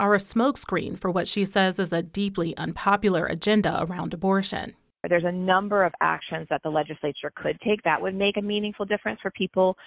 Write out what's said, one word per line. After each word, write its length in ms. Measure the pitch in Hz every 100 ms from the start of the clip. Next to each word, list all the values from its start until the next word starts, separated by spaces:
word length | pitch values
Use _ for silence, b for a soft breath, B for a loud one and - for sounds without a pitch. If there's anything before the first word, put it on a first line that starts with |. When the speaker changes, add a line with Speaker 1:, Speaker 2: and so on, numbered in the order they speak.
Speaker 1:
are 140 | 202
a 40 | 202
smokescreen 800 | - 226 262 277 - 175 - -
for 120 | 185
what 180 | 180 180
she 160 | 208
says 340 | 190 202 185 185
is 140 | 175
a 100 | 170
deeply 540 | 170 202 202 196 165 -
unpopular 720 | 165 - 202 202 208 175 -
agenda 560 | - 214 214 165 -
around 320 | 165 180 170
abortion. 580 | 170 190 196 190 - - - _ - 170
Speaker 2:
There's 180 | 175
a 60 | 175
number 540 | 180 185 185 202 202
of 80 | 175 -
actions 460 | 160 160 - 160 160
that 140 | 147
the 80 | 156
legislature 600 | 151 151 151 151 - 151
could 260 | - - 156
take 220 | 220 208
that 180 | 165 156
would 140 | 190
make 240 | 190 202 202
a 40 |
meaningful 440 | 202 208 208 208 202
difference 340 | 208 220 220
for 100 | 190
people, 460 | - 185 185 185 -